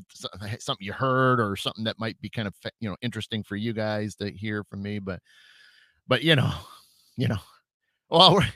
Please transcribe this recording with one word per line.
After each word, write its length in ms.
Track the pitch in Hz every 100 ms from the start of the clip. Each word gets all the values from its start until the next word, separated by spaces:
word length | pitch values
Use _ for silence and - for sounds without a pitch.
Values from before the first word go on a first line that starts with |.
| 95
so-, 160 | - 117 92 101 113
something 260 | - 131 98
you 80 |
heard 460 | 95 135 127 131 123
or 140 | 107 98
something 280 | 135 - 110
that 140 | -
might 200 | 117 -
be 80 | 104
kind 180 | - 104
of, 80 | - 110 -
you 100 | 110
know, 80 | 87
interesting 420 | 120 110 - 110
for 120 | - 101
you 160 | 113
guys 420 | 110 107 107 107 -
to 140 | 104
hear 320 | 95 107 107 98
from 180 | 98
me. 160 | 101 104
But, 220 | 95 87 _ _ - - - _ _ _ -
but, 160 | 123
you 120 | 151 147
know, 160 | 107 - - - _
<laughs> 320 | _ _ -
you 100 | 120
know, 100 | 110 - _ _ _ _ _ -
well, 340 | 165 185 190 113